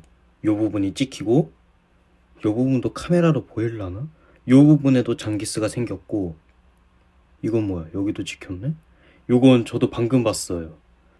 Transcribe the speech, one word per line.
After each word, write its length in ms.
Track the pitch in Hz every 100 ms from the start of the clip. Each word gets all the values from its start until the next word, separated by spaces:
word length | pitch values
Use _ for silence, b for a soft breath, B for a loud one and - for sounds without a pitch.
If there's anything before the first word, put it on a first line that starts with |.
| - _ _ _
요 120 | 104 104
부분이 380 | 107 104 98
찍히고 580 | - 135 - - 160 160 _ _ _ _ _ _ _ _ _
요 100 | 107
부분도 380 | 110 131 127 113
카메라로 540 | - - 175 170 127 -
보일라나? 640 | - 117 113 92 98 156 b b b -
요 160 | 131
부분에도 520 | 147 151 135 127 117 117
장기스가 520 | 107 104 107 110 107
생겼고 680 | 123 110 95 - 107 87 80 _ _ _ _ _ _ _ _ _ _
이건 240 | 113 113 104
뭐야? 200 | 87 80
여기도 280 | 98 101 104
찍혔네? 520 | 95 - - 92 131 160 b b b b -
요건 340 | 123 131 123
저도 260 | 107 120 -
방금 320 | - 117 131
봤어요. 560 | 110 98 - 87 80 - _ _ _